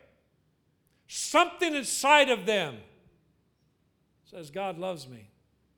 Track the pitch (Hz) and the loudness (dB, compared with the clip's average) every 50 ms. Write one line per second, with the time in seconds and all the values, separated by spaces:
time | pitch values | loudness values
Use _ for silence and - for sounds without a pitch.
0 | _ _ _ _ _ _ _ _ _ _ _ _ _ _ _ _ _ _ _ _ | _ _ _ _ _ _ _ _ _ _ _ _ _ _ _ _ _ _ _ _
1 | _ - - - - - - 302 349 349 349 - 359 339 302 285 247 - - - | _ -14 -10 -8 -6 2 4 4 4 4 2 -4 -4 -2 -2 -4 -4 -4 -4 0
2 | - 269 302 294 285 262 247 208 180 202 214 202 175 147 123 107 - - _ _ | 4 6 6 6 6 4 2 -2 0 0 0 0 0 -2 -6 -12 -18 -20 _ _
3 | _ - _ _ _ _ _ _ _ _ _ _ _ _ _ _ _ _ _ _ | _ -20 _ _ _ _ _ _ _ _ _ _ _ _ _ _ _ _ _ _
4 | _ _ _ _ _ _ - 185 160 147 143 190 196 196 180 165 180 190 185 156 | _ _ _ _ _ _ -20 -18 -18 -12 -10 -8 -6 -6 -6 -6 -8 -8 -8 -8
5 | 131 131 127 117 104 101 _ _ _ _ _ _ _ _ _ | -12 -16 -18 -20 -20 -20 _ _ _ _ _ _ _ _ _